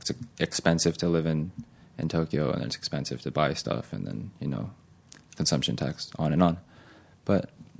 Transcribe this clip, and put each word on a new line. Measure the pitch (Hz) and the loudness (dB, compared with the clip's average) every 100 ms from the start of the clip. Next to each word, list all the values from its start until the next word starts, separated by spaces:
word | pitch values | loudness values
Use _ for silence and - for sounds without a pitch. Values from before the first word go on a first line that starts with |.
it's | - - - - | -6 -6 -8 -2
expensive | - - 85 82 87 - | -2 2 2 4 2 2
to | 87 | 2
live | 82 80 | 2 2
in, | 80 87 - - - - - | 0 -2 -8 -14 -20 -18 -6
in | 80 | -2
Tokyo, | 85 80 73 71 | 0 0 0 0
and | 64 | 0
it's | 60 - | -2 -6
expensive | - 71 69 64 | -4 -4 -4 -6
to | - | -4
buy | 73 73 | 2 2
stuff, | - - - - | 0 -2 -4 -4
and | - - | -8 -6
then, | - - - | -6 -8 -6
you | 69 | -4
know, | 60 - - - - - - - - | -4 -6 -12 -20 -20 -20 -20 -20 -2
consumption | 78 71 - - | 2 2 2 0
tax, | 65 - - - | -2 -4 -10 -2
on | 80 | 2
and | 76 | 6
on. | 90 85 - - - - - - | 6 4 -6 -20 -20 -20 -20 -8
But | - 101 - - - - | 2 2 2 -12 -20 -14